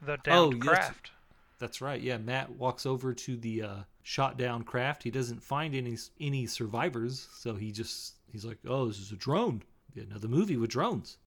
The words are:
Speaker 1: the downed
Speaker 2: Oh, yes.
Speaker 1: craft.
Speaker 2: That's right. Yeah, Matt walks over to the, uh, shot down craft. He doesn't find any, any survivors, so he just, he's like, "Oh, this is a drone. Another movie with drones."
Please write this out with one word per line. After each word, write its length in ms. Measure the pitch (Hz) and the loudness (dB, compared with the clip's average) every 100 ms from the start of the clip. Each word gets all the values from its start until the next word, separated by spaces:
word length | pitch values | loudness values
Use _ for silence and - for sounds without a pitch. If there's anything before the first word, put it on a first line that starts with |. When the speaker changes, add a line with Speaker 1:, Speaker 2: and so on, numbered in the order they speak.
Speaker 1:
the 160 | 147 143 | -6 -2
downed 360 | 147 175 160 | 6 8 8
Speaker 2:
Oh, 40 | 120 | 6
yes. 100 | 135 | 6
Speaker 1:
craft. 440 | 180 - - - - - - - - | 6 4 -4 -16 -20 -20 -20 -20 -10
Speaker 2:
That's 220 | 117 - | -10 -6
right. 200 | 135 139 | -4 -2
Yeah, 160 | 123 120 | -2 -4
Matt 320 | 110 131 127 | -2 -4 -4
walks 340 | 120 127 123 135 | -2 -2 0 0
over 280 | 131 131 | 0 0
to 240 | 120 - 120 | -2 -4 -4
the, 240 | 113 110 | -2 -2
uh, 120 | 104 101 101 - | -4 -6 -12 -16
shot 340 | - - 135 127 | -6 0 0 2
down 260 | 123 117 | -2 -2
craft. 400 | 113 123 131 147 | -2 0 0 -2
He 60 | 120 | -2
doesn't 300 | 135 120 117 | 0 -2 -4
find 320 | - 139 160 135 | -4 -2 0 -2
any, 220 | 123 113 - - | -2 -4 -8 -6
any 260 | 147 135 113 | -2 0 0
survivors, 800 | - 113 117 170 123 117 131 - | -2 -2 0 0 0 -2 -4 -10
so 220 | - 120 104 | -8 -6 -4
he 160 | 107 | -4
just, 440 | 104 113 - - - - | -6 -6 -8 -10 -14 -14
he's 140 | 107 113 | -12 -10
like, 140 | 113 - | -10 -2
"Oh, 200 | 135 120 | 0 0
this 120 | 101 | -2
is 120 | 98 | -6
a 40 | 104 | -6
drone. 480 | 135 170 240 113 - - - - | 0 2 2 0 -6 -18 -18 -14
Another 320 | 98 104 110 | -12 -6 2
movie 300 | 135 208 131 | 4 4 4
with 120 | 113 | 2
drones." 480 | 123 214 175 - - | 2 2 0 -4 -12